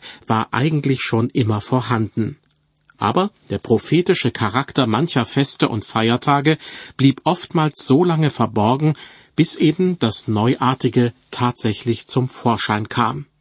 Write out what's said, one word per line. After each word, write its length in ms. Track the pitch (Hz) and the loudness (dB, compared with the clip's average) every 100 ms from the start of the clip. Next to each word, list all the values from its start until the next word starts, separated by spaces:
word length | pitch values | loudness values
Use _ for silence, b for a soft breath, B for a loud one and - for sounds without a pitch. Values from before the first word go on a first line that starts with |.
| B B - | B B -2
war 220 | 113 - | -2 0
eigentlich 500 | 110 151 156 139 131 | 0 0 0 0 -2
schon 260 | - 113 123 | 0 0 0
immer 320 | - 110 107 | 0 0 -2
vorhanden. 800 | - 127 113 120 107 - 107 - _ _ _ _ _ - | 0 -2 0 -2 -2 -2 -4 -6 _ _ _ _ _ -4
Aber 340 | 101 175 196 _ - | 0 0 0 _ -8
der 80 | 101 | -6
prophetische 720 | - 110 - 160 175 180 120 | 0 0 2 0 2 0 0
Charakter 560 | - 110 120 135 - 123 | -2 -2 -2 -2 -2 0
mancher 400 | 110 165 131 110 | 2 0 0 -2
Feste 420 | - 139 - 143 | 0 0 0 -2
und 160 | 110 | -2
Feiertage 720 | - 117 113 123 - 143 143 156 B B B B | -4 0 2 2 2 2 2 -2 B B B B
blieb 240 | 135 131 | 2 2
oftmals 640 | 156 175 - 170 156 - - | -2 -2 -2 0 0 0 2
so 160 | 135 | 4
lange 280 | 180 156 151 | 4 2 0
verborgen, 640 | - 110 107 104 135 151 147 B B B - | 0 -2 2 2 2 2 0 B B B -2
bis 200 | 156 - | 0 2
eben 420 | 156 156 185 175 | 0 2 0 0
das 300 | 117 - - | -2 -2 -2
Neuartige 840 | 107 117 139 127 135 127 123 120 - _ | 0 2 2 0 0 0 2 0 -2 _
tatsächlich 760 | - 123 - 113 104 120 113 - | -2 -2 -2 -4 -4 -4 -6 -4
zum 220 | 131 131 | -4 -4
Vorschein 600 | - 123 110 - 107 107 | -2 -2 0 0 -2 -2
kam. 340 | - 110 147 147 _ | -2 -2 -2 -12 _